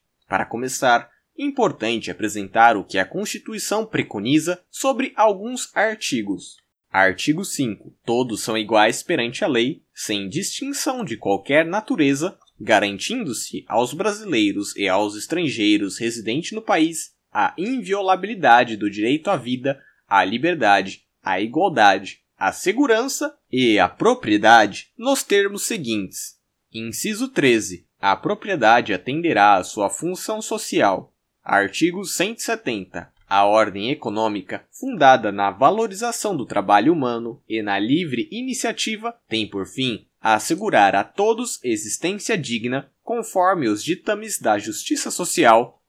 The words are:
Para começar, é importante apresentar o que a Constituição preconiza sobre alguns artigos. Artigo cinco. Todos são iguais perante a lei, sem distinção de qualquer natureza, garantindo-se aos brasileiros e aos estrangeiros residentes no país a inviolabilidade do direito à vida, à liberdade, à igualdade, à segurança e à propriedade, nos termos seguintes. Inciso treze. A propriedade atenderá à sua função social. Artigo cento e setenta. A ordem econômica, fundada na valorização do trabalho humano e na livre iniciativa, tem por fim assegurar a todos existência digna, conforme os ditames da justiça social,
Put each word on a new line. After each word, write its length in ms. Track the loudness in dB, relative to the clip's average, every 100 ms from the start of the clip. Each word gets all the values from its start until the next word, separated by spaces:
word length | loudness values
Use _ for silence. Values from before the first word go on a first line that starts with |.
| _ _ -6
Para 200 | -4 -4
começar, 640 | -6 -6 -2 2 2 0 _ _ -8
é 60 |
importante 680 | -6 0 -2 0 -4 -4 -6
apresentar 680 | -6 -6 -6 -4 4 6 4
o 60 |
que 120 | -2 -2
a 80 |
Constituição 800 | -2 -4 -8 -10 -10 -10 -4 -4
preconiza 720 | -4 -6 -4 -4 0 0 0 -6 _
sobre 420 | -4 -2 0 -2
alguns 540 | 2 2 2 -6 -10 -6 -2
artigos. 800 | -2 -2 -4 -4 -4 -6 -8 -20 _ _ _
Artigo 540 | 2 2 2 -2 -2
cinco. 500 | -2 -4 -4 -4 -14 _ -2
Todos 340 | 0 0 -4
são 160 | -4 -4
iguais 460 | 2 4 4 2
perante 420 | -4 -4 -4 -4
a 20 | 0
lei, 360 | 0 0 -4 _
sem 340 | -12 -6 -6 -4
distinção 800 | -6 -6 -8 -8 -6 -4 -4
de 140 | -6 -6
qualquer 480 | -2 -2 2 0 2
natureza, 720 | -2 -4 0 2 2 -4 -8 _ -10
garantindo-se 1080 | 2 2 2 -4 -6 -6 -6 -8 -8 -12 -4
aos 240 | 0 0
brasileiros 840 | -2 -4 -4 -2 0 0 0 -8 -4
e 120 | 0
aos 260 | 0 0
estrangeiros 840 | -6 -6 -4 -4 0 2 2 0 -6
residentes 540 | -6 -6 -6 -6 -6
no 100 | -8
país 500 | -2 0 0 -2 -12 _ _
a 220 | -2 -2 -2
inviolabilidade 1200 | -6 -6 -4 -2 0 0 -2 0 6 6 4 -2
do 120 | -4
direito 400 | -2 -2 -2 -2
à 80 | -4
vida, 420 | -4 -6 -4 -6 _ _ 0
à 160 | 2
liberdade, 760 | 2 0 -2 2 4 4 2 -10 _ _
à 200 | -4 -4
igualdade, 800 | -2 0 0 6 6 6 -2 -16 _ -4
à 140 | -4
segurança 840 | -2 -2 0 2 2 0 -4 -6 -8 -6
e 280 | 0 4 6
à 100 | 4
propriedade, 1000 | 2 0 2 0 4 8 8 6 -2 -18 -6
nos 260 | -2 0
termos 400 | 2 2 0 -4
seguintes. 760 | -6 -6 -4 -4 -4 -10 -16 _ _ _ _
Inciso 560 | -12 -10 -8 -6 -6 -6
treze. 580 | 0 4 4 0 -12 _ -2
A 160 | 0
propriedade 800 | 0 -2 -6 -4 2 6 4 2
atenderá 640 | -4 -4 -4 0 4 6
à 100 | 6
sua 260 | 2 -4 -4
função 500 | -4 -8 -8 -6 -8
social. 720 | -6 -8 -4 2 2 0 -6 _ _ _
Artigo 640 | 0 0 2 0 0 0
cento 340 | -6 -2 -2 -4
e 40 |
setenta. 720 | -6 -4 -4 -6 -8 -14 -16 _ 0
A 200 | 4 6
ordem 440 | 4 2 0 -4
econômica, 760 | -4 -4 -2 -2 -2 -8 -12 _
fundada 640 | -12 -8 4 6 6 4
na 180 | 0 -2
valorização 840 | 2 2 2 -4 -4 -8 -6 -6 -4
do 80 |
trabalho 480 | -4 -4 2 4 4
humano 500 | 2 0 -4 -8 -12 -8
e 140 | -6
na 160 | -2 -2
livre 500 | 0 0 -2 -6 -6
iniciativa, 840 | -8 -8 -6 -6 -4 -6 -6 -10 -12 -6
tem 220 | -6 -4
por 180 | -6 -8
fim 400 | -6 -6 -6 _ _
assegurar 720 | 0 2 0 -2 2 4 6
a 80 | 4
todos 560 | -2 -2 0 0 -4 -8
existência 720 | -4 -4 -6 -6 -6 -6 -4 -4
digna, 540 | -4 -4 -4 -6 -8 _
conforme 640 | -8 -8 -4 2 2 4 0
os 160 | 0
ditames 560 | -2 -4 -4 -6 -6 -4
da 200 | 0 0
justiça 520 | 0 -8 -4 -4 -4
social, 720 | -6 -4 4 6 6 4 _